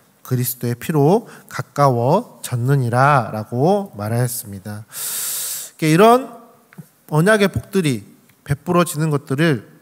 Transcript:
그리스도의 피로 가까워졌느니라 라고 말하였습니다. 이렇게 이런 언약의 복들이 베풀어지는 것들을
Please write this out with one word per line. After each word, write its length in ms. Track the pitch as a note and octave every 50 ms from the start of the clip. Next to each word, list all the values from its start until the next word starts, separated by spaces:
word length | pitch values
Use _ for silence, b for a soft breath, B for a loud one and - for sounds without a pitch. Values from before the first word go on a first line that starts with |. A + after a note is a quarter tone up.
| _ _ _ _ _
그리스도의 520 | - C3 A#2+ B2 - - - - A#2+ A#2+
피로 540 | - - - D#3+ D3 C#3 D3+ F#3+ A#3+ - B B B B B
가까워졌느니라 1800 | - - - _ - - C#3+ C#3 B2+ A#2 A#2 C3 E3 G#3+ B3 - - - - - B2+ A#2+ A#2 C3 C#3+ C#3 B2 A#2 A2+ B2 C3+ C#3+ D3 C3+ A2 G2 G#2+
라고 600 | G#2+ G#2+ - A#2+ A#2+ C3+ C3+ A#2+ G3+ G3+ G3 -
말하였습니다. 880 | G2+ G#2 G#2+ A#2 A#2+ B2 A#2+ - - - G#2 G2+ F#2+ F2+ G#2+ G#2 G#2 A2 B B B B B B B B B B B B B B B B B
이렇게 220 | B - D#3+ D#3
이런 480 | D#3 E3+ G#3 A3+ A#3+ B3+ C4+ - - - - - _ _ _ _ - - - _ _ _ _ -
언약의 400 | D#3 D3+ E3 G3+ A3 G#3+ G3+ F#3 -
복들이 520 | - - - - G3 E3+ D3+ B2 G#2 G2+ - - _ _ _ _ _ _
베풀어지는 640 | - C#3+ - - F3+ F3 F3 F3 E3 - D3 D#3+ D#3+
것들을 680 | D3 C3+ - - C3+ C3+ E3 E3+ C#3 G#2+ - - - _